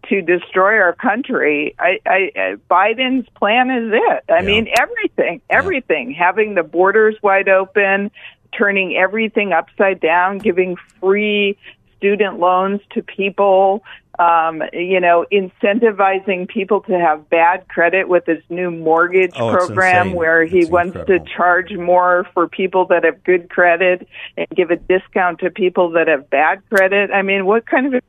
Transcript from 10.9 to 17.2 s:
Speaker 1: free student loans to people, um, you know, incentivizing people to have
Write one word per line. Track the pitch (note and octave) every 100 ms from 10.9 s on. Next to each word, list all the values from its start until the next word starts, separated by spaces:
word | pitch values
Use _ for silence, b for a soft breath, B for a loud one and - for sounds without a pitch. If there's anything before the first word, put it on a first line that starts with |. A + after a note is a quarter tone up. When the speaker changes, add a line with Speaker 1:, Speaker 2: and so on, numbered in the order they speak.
| _
Speaker 1:
free | F#3 G3+ G#3+ G#3 G3+ G3+ B B _ _
student | G3+ G3+ G3 -
loans | F3 F3+ F#3+ G3+ _
to | A3+
people, | - - G3 F#3 G3 F#3+ G3 G3+ B B _ -
um, | E3+ E3 D#3+ D#3+ -
you | D#3+ F3+ F#3
know, | F3 E3+ -
incentivizing | G3+ F#3 _ G3+ G#3 A#3 G3 G3 F#3+ G3+ F#3 F3+
people | G#3+ F#3+ G3+
to | - F3+
have | E3+ D#3